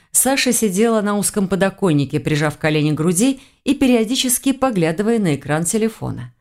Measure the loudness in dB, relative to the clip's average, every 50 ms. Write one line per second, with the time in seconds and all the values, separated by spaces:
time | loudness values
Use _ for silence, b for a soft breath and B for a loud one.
0 | B B -2 0 0 2 0 0 0 0 0 0 0 0 2 2 2 2 2 0
1 | 0 0 0 -2 -2 -2 -2 -2 -2 0 0 0 0 0 0 0 0 2 2 2
2 | 0 0 -2 -4 -2 -2 0 0 0 -2 -2 -2 -2 0 0 0 0 0 0 0
3 | 0 0 2 2 2 0 0 B B B B B B -2 0 2 4 4 4 4
4 | 2 0 -2 -2 -2 -2 -2 -2 0 -2 0 0 0 0 0 0 0 0 0 0
5 | 0 0 0 0 0 0 -2 -2 -2 -4 -4 -2 -2 -2 -2 0 -2 -2 -4 -6
6 | -8 -8 -8 -10 -12 -14 -16 _